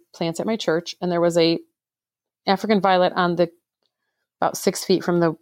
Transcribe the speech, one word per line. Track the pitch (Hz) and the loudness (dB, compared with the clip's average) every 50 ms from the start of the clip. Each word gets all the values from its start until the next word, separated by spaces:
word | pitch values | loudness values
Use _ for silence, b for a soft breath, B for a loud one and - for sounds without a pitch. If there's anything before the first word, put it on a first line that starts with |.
| _ _ - | _ _ -10
plants | - 175 165 165 - | -6 -6 -6 -4 -4
at | - 202 | -4 -4
my | 226 220 | -6 -4
church, | - - 160 165 170 - - - | -2 -2 -2 -2 -4 -6 -10 -8
and | - 180 | -4 -2
there | 175 170 | 0 0
was | 170 175 165 170 | 0 2 2 2
a | 165 165 165 165 - _ _ _ _ _ _ _ _ _ _ _ _ _ _ _ _ - | 2 2 2 0 -4 _ _ _ _ _ _ _ _ _ _ _ _ _ _ _ _ -2
African | 196 190 - 208 220 196 | -2 -2 0 0 0 2
violet | 175 196 185 180 180 175 - | 2 2 4 4 2 2 2
on | - 180 175 175 165 | 0 0 0 0 0
the, | 175 165 - _ _ _ _ _ _ _ _ _ _ _ _ _ _ _ _ _ | 0 -2 -2 _ _ _ _ _ _ _ _ _ _ _ _ _ _ _ _ _
about | - - - - | -2 -2 -2 -2
six | - 202 185 - - | -2 -2 -2 -2 0
feet | - 190 170 165 | 0 0 0 0
from | - 175 175 | 0 0 2
the, | 170 165 156 - | 2 0 -2 -4